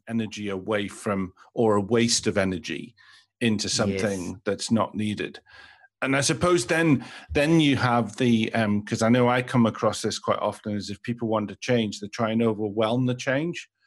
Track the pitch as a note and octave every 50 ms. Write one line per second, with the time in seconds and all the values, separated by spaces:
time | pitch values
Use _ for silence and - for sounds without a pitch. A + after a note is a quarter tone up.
0 | _ - A#2 A2+ A2 G#2 - G#2+ G#2 G2+ F#2+ F#2 F2+ G2 A2 G#2 G#2 F#2+ - -
1 | - A2 G2+ G2 F#2+ F2 - _ - _ _ - A#2+ A2 G#2 G#2 G2+ F#2+ A#2+ A#2
2 | A#2+ A#2 A#2 - - A2+ F2+ G2+ F#2+ F#2+ F#2 E2+ D#2 - D#2+ - - - - _
3 | - - - - _ _ _ _ - A2+ G#2+ G2+ G#2 G#2 - - A2+ G2+ G2 F#2+
4 | G2 G#2 G2+ F#2+ F2 F#2 F#2+ G2 - G#2 G2 F#2+ - - A#2 G#2+ G2 - - G#2
5 | G#2+ G#2+ G#2 G#2 - - - - - _ - - - - - _ _ _ _ _
6 | - C3 C3+ C#3 C3+ - D#3+ - - F3 F3+ E3+ F3 - E3+ D#3+ E3+ E3 C#3+ A#2
7 | - - - - - - - D3+ C#3+ D3+ E3 E3 D#3 C#3+ C3+ A2+ A#2 B2 A#2+ A#2+
8 | A#2 G2+ - - C3 B2 A#2+ A2+ A2 G#2+ - A2+ A2+ G#2 G#2 G#2 G2+ - A#2 A2
9 | A2+ A2+ A#2+ B2+ B2 A#2+ B2 B2+ B2 B2+ - B2+ A#2 A2 G2+ - - G#2+ G#2+ -
10 | - A2 G2 - - - G#2 G#2 - G#2 G2+ - - A2 G#2 G#2 F#2 F#2 G2+ -
11 | - - A#2 A#2 A#2+ A2 A2 G#2+ G#2 G2+ G2 - - - B2+ A#2+ A2 G#2 G2 -
12 | G#2 G2 - - A#2 G#2+ A2 A2+ A#2 A2+ A2 G2+ A2 G#2 G2 G#2+ A2 G#2+ A#2+ B2+
13 | B2+ B2 B2 B2 - C#3 B2+ C#3 D#3 F3 E3+ - - - _ _ _